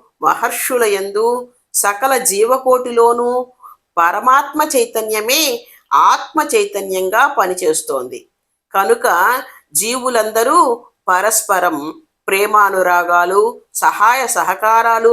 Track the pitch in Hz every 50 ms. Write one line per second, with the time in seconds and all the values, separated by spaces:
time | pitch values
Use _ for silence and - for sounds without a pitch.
0 | - _ _ _ 156 151 - - 226 240 240 - - - 262 247 233 214 202 190
1 | 196 202 202 214 226 233 240 247 247 - _ _ _ _ - - - 202 202 202
2 | 262 269 269 247 190 180 190 202 220 233 262 269 262 254 254 247 254 247 240 233
3 | 233 240 247 240 240 240 247 247 254 247 - _ - - - _ _ _ _ 170
4 | 170 170 190 208 233 247 262 277 294 294 - 302 302 311 294 254 233 226 - 226
5 | 220 214 220 214 214 233 269 320 311 277 240 - - - - _ _ - - 147
6 | 165 196 254 285 - - - 311 302 - 233 214 202 202 - 196 190 190 190 185
7 | 185 185 202 226 269 - 277 233 196 180 180 180 180 160 156 151 - - 143 131
8 | 123 127 127 117 - _ _ _ _ _ _ _ _ _ - 196 196 220 233 233
9 | - 226 180 170 190 220 247 277 - - - - _ _ - - 202 226 247 254
10 | 247 254 240 226 214 220 214 220 233 269 311 349 - 262 233 233 - _ _ _
11 | _ - 185 180 190 220 220 - - - 196 185 180 175 160 139 143 156 156 -
12 | - _ _ _ _ - 190 190 208 214 214 208 202 196 196 185 180 180 175 175
13 | 175 170 175 175 175 180 190 202 214 233 - - _ _ - - 185 151 - -
14 | 208 226 247 262 254 226 - 180 160 175 190 185 214 220 226 226 226 233 226 226
15 | 226 233